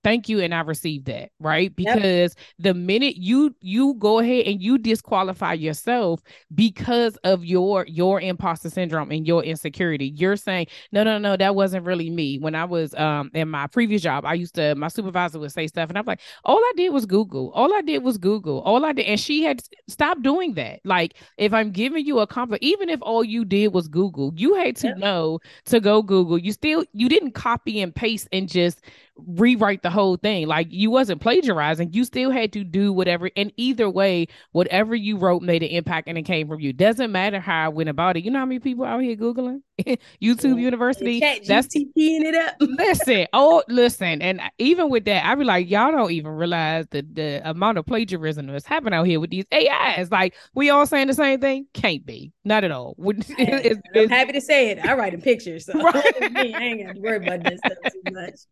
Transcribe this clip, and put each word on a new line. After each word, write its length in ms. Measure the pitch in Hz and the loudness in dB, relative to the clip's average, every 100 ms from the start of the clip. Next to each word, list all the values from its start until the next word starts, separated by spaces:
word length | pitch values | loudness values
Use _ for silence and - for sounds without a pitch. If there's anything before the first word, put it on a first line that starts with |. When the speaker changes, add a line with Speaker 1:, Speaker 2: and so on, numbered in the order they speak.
Speaker 1:
'Thank 260 | 208 233 208 | 2 0 0
you, 100 | 214 | -2
and 140 | 170 | 0
I 60 | 170 | -2
received 440 | 156 151 170 147 135 | -4 -6 -6 -8 -10
that,'" 240 | 113 - _ | -12 -14 _
right? 360 | 156 156 185 | -2 0 0
Speaker 2:
Yep. 0 | |
Speaker 1:
Because 600 | 160 190 226 196 175 175 - - - | -2 0 2 2 2 2 -2 -20 -2
the 140 | 185 | 0
minute 440 | 180 180 214 277 - | 0 0 0 0 -2
you, 360 | 180 262 302 - | 0 2 2 0
you 360 | 185 214 277 | -4 2 2
go 240 | 240 208 220 | 2 2 4
ahead 260 | 233 254 | 2 2
and 160 | 196 202 | 0 -2
you 160 | 190 262 | 0 0
disqualify 760 | 220 220 - 202 190 180 175 | 2 -2 0 -2 -2 -4 -4
yourself 680 | 170 156 147 - 247 190 165 _ - _ | -2 -4 -4 -2 0 0 -2 _ -20 _
because 640 | 156 220 - - 240 233 - | 2 2 0 -2 0 0 -2
of 180 | 185 185 | 0 0
your, 420 | 170 180 185 196 175 | 2 0 2 0 -2
your 340 | 165 185 196 | 0 0 0
imposter 480 | 185 180 190 165 165 | -2 -4 -4 -4 -8
syndrome 420 | 185 175 156 147 | -6 -4 -4 -4
and 160 | 151 156 | -4 0
your 160 | 170 | 0
insecurity, 640 | 160 160 151 - 175 147 139 | 0 -6 -8 -4 -2 -2 -6
you're 220 | 147 185 202 | -2 -2 0
saying, 300 | - 185 165 - - | -2 -4 -6 -12 -4
"No, 100 | 202 | 0
no, 140 | 220 214 | 2 0
no, 180 | 208 | 0
that 200 | 190 196 | 0 2
wasn't 300 | 196 196 185 | 2 0 -2
really 240 | 170 180 165 | -4 -4 -4
me." 280 | 170 143 135 | -4 -4 -4
When 160 | 156 | -4
I 80 | 156 | -4
was, 300 | 175 170 156 | -2 -2 -4
um, 380 | - 156 147 139 | -2 -2 -2 -4
in 160 | 160 160 | -4 -4
my 180 | 151 143 | -4 -2
previous 340 | - 233 208 | 0 2 0
job, 220 | 165 139 | 0 -2
I 120 | 147 | -2
used 200 | 170 175 | -4 -4
to, 200 | - 151 | -2 0
my 120 | 143 156 | 0 -4
supervisor 520 | - 190 180 175 156 | -6 -4 -2 -4 -6
would 120 | 147 | -10
say 160 | 165 156 | -8 -6
stuff, 220 | - 160 | -6 -6
and 80 | 185 | -6
I'm 80 | |
like, 160 | 220 185 - - | -6 -8 -10 -8
"All 140 | - 349 | 2 4
I 120 | 480 349 | 4 2
did 160 | 359 | 0
was 120 | 277 | 0
Google. 460 | 220 190 202 135 131 | 2 0 0 -6 -4
All 220 | - 277 | 0 2
I 80 | 415 | 2
did 200 | 311 285 | 0 -2
was 140 | 254 214 | -2 0
Google. 440 | 180 214 160 135 | 0 -2 -4 -4
All 240 | - 233 | 2 2
I 80 | 311 | 2
did," 140 | 269 - | -2 -2
and 120 | 208 | -2
she 240 | - 294 | 0 0
had 160 | 311 254 | 0 -2
s-, 100 | - _ - | -8 _ -20
stopped 320 | - 302 339 | -2 -2 0
doing 320 | 269 330 359 | 0 0 -2
that. 260 | 170 117 - | -6 -8 -10
Like, 300 | 196 180 165 _ - - | -2 0 0 _ -20 -2
if 160 | 208 | 0
I'm 180 | 220 214 | 2 0
giving 340 | 180 247 311 | -2 -2 -2
you 140 | 285 254 | 0 0
a 80 | 208 | 0
compliment, 360 | 247 247 208 | -4 -4 -2
even 240 | 277 403 359 | 0 0 -2
if 100 | 302 | -4
all 240 | 226 226 | -2 -2
you 180 | 226 226 | 0 -2
did 300 | 208 196 208 | 0 2 2
was 160 | 180 156 | 2 -2
Google, 420 | 160 196 139 139 160 | -2 -2 -2 -6 0
you 160 | 262 | 2
had 240 | 392 339 240 | 2 0 -2
to 100 | 254 | -6
Speaker 2:
Yep. 80 | 185 | -2
Speaker 1:
know 400 | 196 180 160 165 - - | -2 0 -2 -4 -10 -20
to 160 | - 233 | 0 2
go 200 | 202 214 | 6 4
Google. 360 | 202 190 175 170 | 4 2 4 0
You 160 | 180 | -2
still, 320 | 208 302 311 359 | -4 0 0 -2
you 160 | 208 247 | -2 2
didn't 220 | 427 294 | 2 0
copy 500 | - - 240 - 214 | -2 0 0 -2 -4
and 120 | 185 | -6
paste 360 | - 226 220 - | -2 -4 -4 -4
and 160 | 190 190 | -4 0
just 320 | 185 175 - - - _ - | 2 2 0 -20 -20 _ -20
rewrite 560 | - 170 233 240 202 196 | -10 4 4 6 2 2
the 80 | 175 | -2
whole 260 | 190 196 | 2 2
thing. 300 | 180 208 196 | 2 0 0
Like, 220 | 156 156 170 | 0 -2 -2
you 220 | 175 214 | 0 2
wasn't 300 | 254 233 175 | 2 2 0
plagiarizing. 680 | 226 370 277 170 147 160 170 | 2 2 2 0 0 0 -2
You 140 | 190 | -2
still 240 | 247 254 262 | -2 0 0
had 240 | 262 220 | 0 -2
to 100 | 208 | -4
do 300 | 185 185 202 | -4 0 0
whatever. 380 | 190 180 175 185 | 2 0 0 -2
And 160 | - 202 - | -4 -6 -2
either 320 | 247 233 208 | -4 0 0
way, 380 | 180 196 175 165 - _ | 2 2 2 -2 -8 _
whatever 420 | - 175 185 214 | 0 2 2 0
you 240 | 226 208 208 | -2 -2 0
wrote 240 | 185 180 | 2 2
made 220 | 180 165 | 0 0
an 60 | 165 | 0
impact 380 | 170 165 160 160 | -4 -4 -6 -6
and 120 | 165 | -8
it 20 | |
came 260 | 156 170 151 | -4 -4 -4
from 120 | 156 | -6
you. 120 | 147 | -6
Doesn't 400 | 127 202 233 233 | 2 2 2 -2
matter 280 | 190 196 202 | 0 -2 -4
how 260 | 190 165 | -2 0
I 40 | 156 | 0
went 200 | 156 156 | -2 -4
about 260 | 147 180 | 0 0
it. 80 | 170 | 0
You 60 | 185 | -2
know 80 | 269 | -4
how 80 | |
many 140 | 262 254 | -4 -4
people 260 | 269 247 | -4 -4
out 160 | 254 233 | -4 -2
here 140 | 254 | -2
Googling? 480 | 214 233 240 247 277 _ - | -2 -4 -2 -6 -8 _ -8
<laughs> 180 | - 247 - _ | -4 -4 -6 _
YouTube 360 | 220 240 277 247 | 0 2 2 2
Speaker 2:
Yeah. 40 | |
Speaker 1:
University? 580 | 247 240 247 269 240 233 | 0 0 0 0 -2 2
Speaker 2:
Chat 180 | 294 233 196 | 0 0 2
Speaker 1:
That's 200 | 208 247 | 2 2
Speaker 2:
G 180 | 311 285 | -4 0
P 240 | - 311 320 | 2 2 2
T 80 | 311 | 2
it 80 | |
up. 220 | 330 330 - | 2 0 0
<laughs> 40 | |
Speaker 1:
Listen, 640 | 285 269 403 339 262 214 170 | -2 2 2 2 2 2 2
oh, 300 | 240 294 330 254 | 6 6 6 4
listen. 540 | 247 240 - 180 151 | 4 4 2 -4 -2
And 180 | 175 190 - - | -2 -4 -8 0
even 300 | 247 349 311 | 2 4 2
with 160 | 247 | 2
that, 200 | 214 196 | 2 0
I 80 | 156 | 0
be 100 | 269 | 0
like, 240 | 262 185 180 | 2 2 2
"Y'all 240 | 208 254 | 2 4
don't 200 | 311 196 | 2 0
even 200 | 170 151 | -2 -4
realize 540 | 156 170 170 156 160 156 | -4 -2 0 0 -2 -4
the, 100 | 147 | -8
the 400 | 151 160 156 143 | -8 -8 -6 -6
amount 360 | 160 160 208 202 | -6 -2 0 0
of 60 | 151 | -2
plagiarism 580 | 220 214 180 156 151 135 | -2 -2 -4 -4 -6 -8
that's 200 | 143 - | -10 -4
happening 260 | 311 240 | -4 0
out 140 | 170 180 | 0 2
here 120 | 165 | 2
with 120 | 170 | 0
these 140 | 180 190 | -6 -2
A 160 | 302 277 285 262 202 | 0 2 0 -2 -2
Is." 120 | 175 | -2
Like, 240 | 202 190 - - | 0 0 -4 -10
we 160 | - 285 | 0 4
all 160 | 285 | 4
saying 220 | 294 285 269 | 4 2 0
the 60 | |
same 240 | 269 277 269 | 2 2 2
thing? 260 | 269 269 277 | 0 -2 -6
Can't 320 | - 214 151 | -4 -2 -2
be. 280 | - 117 151 _ | -10 -16 -18 _
Not 180 | 202 214 | 0 0
at 80 | 185 | 0
all. 220 | 135 120 | -4 -10
<laughs> 40 | - | -6
When, 260 | 190 208 220 | -4 -4 -6
Speaker 2:
Hey, 260 | 277 254 269 | 0 0 2
Speaker 1:
it's, 180 | 233 214 - | 0 0 0
Speaker 2:
I'm 0 | |
Speaker 1:
it's 160 | 220 220 | 2 4
Speaker 2:
happy 220 | 247 262 | 4 2
to 80 | 277 | -2
say 280 | 269 285 226 | 2 4 4
it. 80 | 196 | 0
I 140 | - | 0
write 200 | 262 202 | 0 -2
in 60 | 170 | -2
pictures, 440 | 262 233 180 165 | 0 0 -2 -14
so 80 | - | -6
Speaker 1:
<laughs> 80 | 302 | 2
Right. 220 | 320 285 294 508 | 4 6 2 2
Speaker 2:
<laughs> 100 | 415 | -4
me, 240 | 240 247 | -2 -2
I 80 | 220 | -2
ain't 200 | 240 226 | -4 -6
got 80 | 190 | -10
to 60 | 190 | -8
worry 160 | 214 220 | -4 -4
about 260 | 175 180 | -4 -4
that 160 | 170 180 | -4 -4
stuff 180 | 208 185 - | -6 -4 -8
too 100 | 190 | -8
much. 300 | 185 185 170 - _ | -12 -10 -14 -16 _